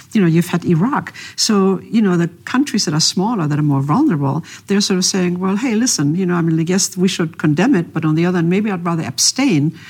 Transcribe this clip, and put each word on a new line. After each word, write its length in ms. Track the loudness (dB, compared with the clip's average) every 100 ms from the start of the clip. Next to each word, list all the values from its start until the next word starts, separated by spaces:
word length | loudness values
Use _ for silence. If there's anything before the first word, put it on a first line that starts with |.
| -4
you 80 | 0
know, 80 | 2
you've 240 | 2 0
had 100 | -2
Iraq. 480 | 0 2 2 -2 -6 -12 -12
So, 460 | -4 0 2 2 0
you 200 | -2 0
know, 160 | 2 2
the 120 | 0 -4
countries 400 | -4 -2 0 -2
that 100 | -2
are 60 | 0
smaller, 480 | 0 0 -2 0 0
that 100 | 0
are 100 | 2
more 80 | 0
vulnerable, 640 | 0 2 2 2 0 -4 -6 -12 -2
they're 120 | 0
sort 180 | 0 0
of 60 |
saying, 360 | 0 0 -2 -2
"Well, 160 | -2 -2
hey, 180 | 0
listen, 400 | 0 0 0 0
you 100 | 0
know, 120 | 0 0
I 60 |
mean, 180 | 0 0
I 20 |
guess 340 | 0 0 -2 0
we 120 | -2
should 280 | 0 -4 -2
condemn 360 | 0 2 2
it, 180 | 2 0
but 120 | -2
on 100 | 0
the 100 | 2 2
other 120 | 0
hand, 100 | 0
maybe 100 | 0 0
I'd 140 | -4
rather 200 | -4 -4
abstain 680 | -4 -2 -2 0 2 2 0 -4 -12